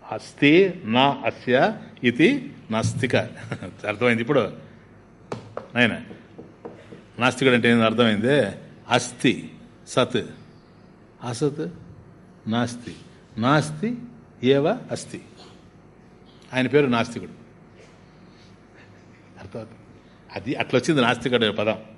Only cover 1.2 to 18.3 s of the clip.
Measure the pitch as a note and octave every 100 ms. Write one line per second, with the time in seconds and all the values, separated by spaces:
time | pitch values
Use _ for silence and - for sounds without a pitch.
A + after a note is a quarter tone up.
1.2 | A#2 - - B2 F#3 A3 - - B2 A#2
2.2 | E3+ C#4 - - - A2 A#2 - A#2+ A#2+
3.2 | - - - - F#2 - G#2 G2+ B2 A2+
4.2 | A#2 C#3+ G2 - - - - - - -
5.2 | - - - - - A#2+ A#2 F2+ - -
6.2 | - - - - - - - - - -
7.2 | B2 - C3+ A#2+ A#2+ A#2 A2+ A2+ A#2 G#2
8.2 | A#2 C#3+ G2+ - - - - B2 - -
9.2 | C3+ G2 - - - - - - B2 A2+
10.2 | E2+ - - - - - - - - -
11.2 | A#2+ A#2+ D3 D3+ E3+ - - - - -
12.2 | - - G#2+ A#2 A#2+ - - E2+ - -
13.2 | - A2 A#2+ D3+ - - G#3+ B3 - -
14.2 | - - B2 C#3 D#3 A#3+ - A#2 - F2+
15.2 | - - - - - - - - - -
16.2 | - - - B2+ B2+ C#3+ C#3 A#2 C3 C3
17.2 | - - - - - - - - - -
18.2 | -